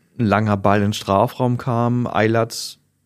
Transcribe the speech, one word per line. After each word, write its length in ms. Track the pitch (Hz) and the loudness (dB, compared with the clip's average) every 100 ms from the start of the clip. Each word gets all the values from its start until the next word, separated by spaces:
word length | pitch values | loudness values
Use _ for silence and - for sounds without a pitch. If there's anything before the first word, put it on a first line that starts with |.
| _ - | _ -4
ein 60 | 110 | 2
langer 320 | 101 107 101 | 2 2 0
Ball 200 | 101 104 | 2 2
in 60 | 101 | 2
den 40 | |
Strafraum 640 | 104 - 98 123 - 123 123 | -2 0 2 2 0 -2 -2
kam. 500 | - 117 120 123 120 | -2 -2 0 -2 -2
Eilert 720 | - 110 113 113 - - - _ _ | 0 0 0 -2 -6 -12 -16 _ _